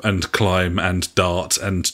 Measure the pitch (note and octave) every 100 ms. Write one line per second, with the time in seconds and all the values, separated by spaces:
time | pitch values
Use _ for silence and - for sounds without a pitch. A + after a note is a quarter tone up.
0 | G#2+ F#2+ - - G2 F#2 F2+ F#2 F2+ F2+
1 | - - F2+ F2 - - G2+ F#2 -